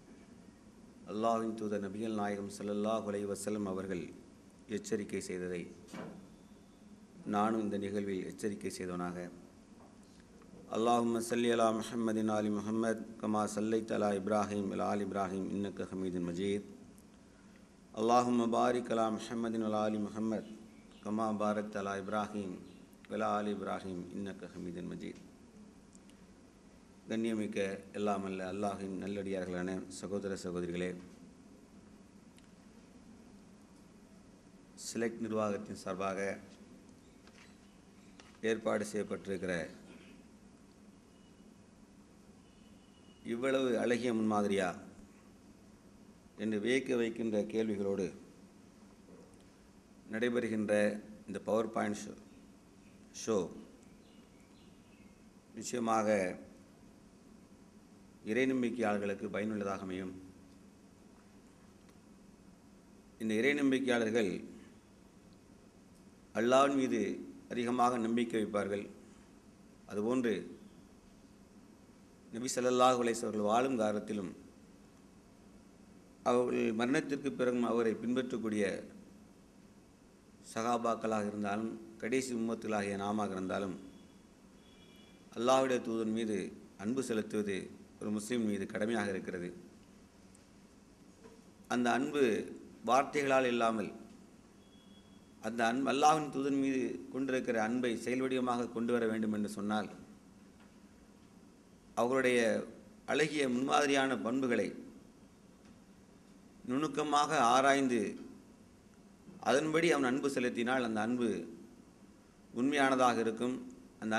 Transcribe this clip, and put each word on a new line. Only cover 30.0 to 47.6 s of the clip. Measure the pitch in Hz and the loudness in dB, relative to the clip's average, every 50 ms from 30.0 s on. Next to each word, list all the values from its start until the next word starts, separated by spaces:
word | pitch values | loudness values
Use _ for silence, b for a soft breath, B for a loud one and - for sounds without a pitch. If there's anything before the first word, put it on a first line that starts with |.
சகோதர | - 90 98 101 95 98 98 92 - | -8 -6 -4 -4 -4 -4 -6 -6 -6
சகோதரிகளே, | 92 87 87 87 87 85 87 90 90 90 90 - - - - - - - - - - - - - - - - - - - - - - - - - - - - - - - - - - - - - - - - - - - - - - - - - - - - - - - - - - - - - - - - - - - - - - - - - - - - - - | -6 -4 -4 -4 -4 -2 -2 -2 -4 -4 -6 -12 -16 -18 -20 -20 -20 -20 -20 -20 -20 -20 -20 -20 -20 -20 -20 -20 -20 -20 -20 -20 -20 -20 -20 -20 -20 -20 -20 -20 -20 -20 -20 -20 -20 -20 -20 -20 -20 -20 -20 -20 -20 -20 -20 -20 -20 -20 -20 -20 -20 -20 -20 -20 -20 -20 -20 -20 -20 -20 -20 -20 -20 -20 -20 -20 -20 -20 -20 -20 -20 -20 -20 -20 -20 -18 -14 -10 -8
செலக்ட் | - 113 113 117 110 - 117 | -4 -2 -2 -2 -2 -4 -4
நிர்வாகத்தின் | 107 107 110 107 107 101 98 104 - 101 92 - | -2 0 2 2 2 0 -2 -6 -8 -12 -10 -6
சார்பாக | 98 95 90 98 98 95 92 98 98 95 - - - - - - - - - - - - - - - - - - - - - - - - - - - - - - - - - - - - - - - - - - 110 | -6 -4 -2 -2 -2 -2 -2 -2 -4 -4 -6 -10 -16 -20 -20 -20 -20 -20 -20 -20 -20 -20 -20 -20 -20 -20 -20 -20 -20 -20 -20 -20 -20 -20 -20 -20 -20 -20 -20 -20 -20 -20 -20 -20 -20 -20 -20 -20 -20 -12 -4 0 0
ஏற்பாடு | 113 107 107 110 110 107 104 101 | 0 0 0 0 0 0 -2 -2
செய்யப்பட்டிருக்கிற | - 104 101 101 104 87 87 98 98 90 92 92 90 85 80 80 - - - - - - - - - - - - - - - - - - - - - - - - - - - - - - - - - - - - - - - - - - - - - - - - - - - - - - - - - - - - - - - - - - - - - - - 110 117 | -2 -4 -4 -4 -4 -6 -6 -4 -4 -4 -2 -2 -2 -2 -2 -6 -10 -14 -18 -20 -20 -20 -20 -20 -20 -20 -20 -20 -20 -20 -20 -20 -20 -20 -20 -20 -20 -20 -20 -20 -20 -20 -20 -20 -20 -20 -20 -20 -20 -20 -20 -20 -20 -20 -20 -20 -20 -20 -20 -20 -20 -20 -20 -20 -20 -20 -20 -20 -20 -20 -20 -20 -20 -20 -20 -20 -20 -20 -20 -20 -20 -20 -20 -20 -20 -14 -8 -6 -4
இவ்வளவு | 117 127 135 131 135 135 127 117 110 110 | -2 2 2 4 4 4 4 2 2 2
அழகிய | 113 120 113 117 127 113 | 2 2 2 2 2 2
முன்மாதிரியா | 110 110 107 107 104 101 101 101 98 92 87 85 - - - - - - - - - - - - - - - - - - - - - - - - - - - - - - - - - 104 | 2 2 2 4 4 2 2 2 2 2 0 -2 -4 -10 -16 -18 -20 -20 -20 -20 -20 -20 -20 -20 -20 -20 -20 -20 -20 -20 -20 -20 -20 -20 -20 -20 -20 -20 -20 -20 -20 -20 -18 -10 -6 -2
என்று | 110 107 104 104 | -2 0 0 2
வியக்க | 117 127 135 127 - 127 120 | 2 2 2 2 2 2 2
வைக்கின்ற | 117 113 110 - 117 113 107 104 98 101 - | 2 0 0 -2 -2 0 2 0 0 0 0
கேள்விகளோடு | 110 | 0